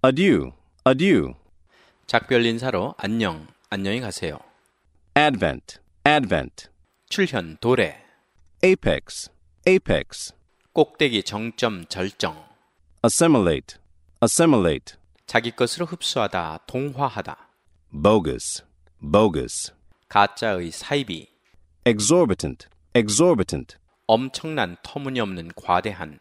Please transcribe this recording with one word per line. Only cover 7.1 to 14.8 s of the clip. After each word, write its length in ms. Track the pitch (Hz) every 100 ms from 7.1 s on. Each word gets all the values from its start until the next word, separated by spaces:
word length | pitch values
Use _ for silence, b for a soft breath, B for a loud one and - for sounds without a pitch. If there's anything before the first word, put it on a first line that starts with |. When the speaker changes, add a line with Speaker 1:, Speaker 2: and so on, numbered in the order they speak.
| - 190 120 85 80
Speaker 2:
도래. 420 | 113 123 90 69 _ _ _ _ _ _
Speaker 1:
Apex, 680 | 185 185 123 73 - - - _ _ _
apex. 680 | - 190 - 82 67 - - _ _ _ _
Speaker 2:
꼭대기, 500 | - 151 - 147 110
정점, 640 | - 104 113 - 120 98 82
절정. 580 | - 95 - 85 - - _ _ _ _ _
Speaker 1:
Assimilate, 760 | 117 - 170 139 90 71 - - _ _ _ _
assimilate. 760 | 117 - 165 127 87 71